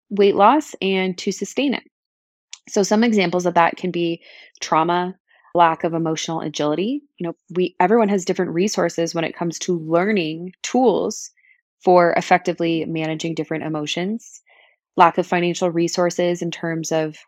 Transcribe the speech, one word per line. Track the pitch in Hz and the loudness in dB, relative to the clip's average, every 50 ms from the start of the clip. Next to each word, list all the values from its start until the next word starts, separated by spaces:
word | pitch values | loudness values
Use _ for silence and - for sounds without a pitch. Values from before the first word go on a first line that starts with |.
| _ - | _ -6
weight | 208 196 202 202 - | 0 2 4 4 6
loss | - 202 220 262 311 294 - - - | 6 6 6 6 4 0 -4 -8 -6
and | - 190 196 190 185 185 180 - | -4 -2 0 0 0 -2 -4 -6
to | - 208 | -6 -6
sustain | 185 - 202 - - - 269 294 226 | -6 -4 -6 -6 -4 -4 -2 -2 -2
it. | - - _ _ _ _ _ _ _ _ _ _ _ _ _ - - _ - | -4 -8 _ _ _ _ _ _ _ _ _ _ _ _ _ -20 -20 _ -6
So | - 214 196 | -2 -2 0
some | - 214 214 233 | 2 2 2 2
examples | 240 220 208 185 175 180 180 175 | 4 2 2 2 2 0 0 0
of | 180 175 | 0 2
that | 175 170 - - | 2 2 2 0
can | - - 185 | -2 -6 -4
be | 170 170 170 170 170 - _ - - - - - _ _ | -4 -2 -2 -4 -4 -6 _ -16 -20 -20 -20 -20 _ _
trauma, | - - 170 156 160 170 175 180 180 185 185 _ _ _ _ _ _ _ - | -6 -2 0 0 2 2 0 0 -2 -4 -6 _ _ _ _ _ _ _ 2
lack | 175 170 165 160 - - | 4 4 4 4 2 -2
of | 170 165 | -2 -2
emotional | 165 165 160 160 160 - - 165 160 | -2 -2 -2 -2 -4 -4 -6 -6 -6
agility. | - 156 143 - 147 147 151 160 190 226 277 294 - _ _ - | -6 -6 -4 -2 -2 -2 0 -2 -2 -4 -4 -6 -10 _ _ -10
You | 180 165 | -8 -8
know, | - _ _ - | -10 _ _ -8
we, | 175 180 180 - - - | -4 -2 -2 -2 0 0
everyone | 180 180 220 233 220 196 | 2 4 4 4 4 4
has | 202 196 180 | 2 0 0
different | - 180 - 185 170 | -2 -2 -2 -2 -2
resources | 165 170 190 214 - - 175 170 - - 170 165 - | 0 0 0 0 0 0 -2 0 0 -2 -4 -4 -2
when | 170 160 | -4 -4
it | 151 - | -6 -6
comes | - 175 170 160 - | -6 -6 -6 -6 -6
to | - - 180 165 | -4 -4 -4 -4
learning | 156 156 160 170 185 208 220 196 165 156 160 165 175 185 - _ - | -2 0 0 0 2 2 0 0 -2 -4 -6 -8 -10 -14 -14 _ -8
tools | - - 247 262 233 180 - 175 202 214 - - - _ _ _ _ _ _ _ _ _ _ - | -2 0 2 4 4 2 2 0 -2 -4 -8 -12 -18 _ _ _ _ _ _ _ _ _ _ 2
for | 185 180 180 170 170 - | 6 6 6 6 6 4
effectively | - 175 - 185 180 - 180 170 - 170 170 165 160 156 | 2 2 2 2 2 2 0 -2 0 0 0 0 -2 -2
managing | 160 160 160 160 156 160 156 - 165 160 | -4 -4 -4 -4 -4 -4 -4 -6 -6 -4
different | 160 156 - 160 156 - | -4 -4 -4 -6 -6 -4
emotions. | 156 156 151 151 147 - 175 180 196 220 233 - - - - _ _ _ _ _ _ _ _ _ _ _ - | -6 -6 -6 -6 -6 -4 -4 -4 -4 -4 -6 -10 -14 -20 -20 _ _ _ _ _ _ _ _ _ _ _ 4
Lack | 180 165 - - | 4 4 4 2
of | 175 - | -2 0
financial | 185 175 175 175 170 - 190 180 | 0 0 0 0 0 0 -2 -2
resources | 165 170 170 170 - - 180 175 170 - 175 175 175 170 | 0 0 -2 0 0 0 0 0 0 0 0 0 -2 -2
in | 175 170 | -4 -6
terms | 160 - - 165 165 165 156 - | -6 -6 -6 -6 -6 -6 -4 -2
of, | 165 160 156 156 156 - - | -2 -2 -2 -2 -6 -10 -14